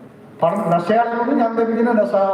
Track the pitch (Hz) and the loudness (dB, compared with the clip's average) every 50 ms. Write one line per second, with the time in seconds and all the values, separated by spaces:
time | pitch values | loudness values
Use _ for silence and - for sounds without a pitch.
0 | - - - - - - - - 160 165 196 202 185 170 170 175 - 214 214 233 | -20 -20 -20 -20 -20 -18 -6 -2 -2 0 0 0 -2 0 0 0 0 0 0 0
1 | 233 233 233 233 233 254 294 233 233 226 226 226 226 220 226 226 233 247 220 214 | 0 0 -2 -4 -2 0 0 0 0 0 0 -2 -2 0 0 0 0 0 2 0
2 | 202 196 208 196 196 196 | 0 2 0 0 0 0